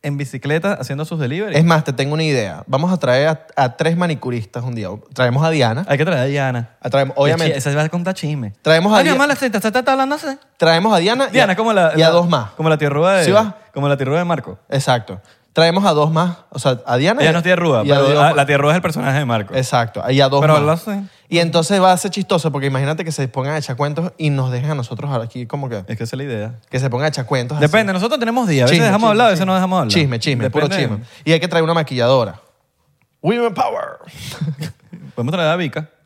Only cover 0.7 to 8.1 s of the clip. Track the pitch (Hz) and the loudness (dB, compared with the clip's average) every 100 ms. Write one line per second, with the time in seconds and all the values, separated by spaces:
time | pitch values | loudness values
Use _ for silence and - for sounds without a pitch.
0.7 | 208 - 139 156 165 135 160 214 147 165 | -4 -6 -8 -6 -4 -4 -4 -2 2 4
1.7 | 160 147 117 139 151 160 135 104 76 - | 2 0 -2 -2 0 0 0 -2 -8 -4
2.7 | 135 175 185 131 127 151 151 - - 131 | -2 0 -2 2 2 2 -2 -6 -2 -2
3.7 | 120 160 170 175 147 127 120 104 123 123 | 0 -2 0 -2 -2 -6 -6 -8 -10 -8
4.7 | 117 95 104 - - 127 131 160 160 117 | -8 -8 -10 -14 0 0 2 2 2 0
5.7 | 113 107 139 160 151 131 143 135 123 117 | 0 -2 0 0 0 -2 -2 -2 -4 -6
6.7 | _ 127 135 135 139 143 165 160 143 147 | _ -2 0 0 2 2 2 0 -2 -2
7.7 | 143 156 175 175 | -2 -2 -2 -4